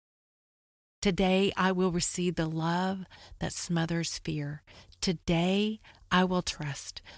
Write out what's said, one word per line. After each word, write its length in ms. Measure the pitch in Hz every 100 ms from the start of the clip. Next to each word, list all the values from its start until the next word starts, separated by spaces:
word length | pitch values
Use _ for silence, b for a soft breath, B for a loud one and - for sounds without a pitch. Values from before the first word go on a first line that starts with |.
| _ _ _ _ _ _ _ _ _ _
Today 500 | 202 175 190 190 196 -
I 160 | 185
will 180 | 185 185
receive 440 | 170 - - 180 170
the 120 | 160
love 560 | 160 160 175 190 190 185 B B -
that 120 | -
smothers 680 | - - 170 165 170 165 -
fear. 440 | - 151 143 151 - B B -
Today 800 | - 165 - 170 180 196 214 214 B B -
I 140 | 180
will 180 | 185 180
trust, 600 | - - 147 139 - - B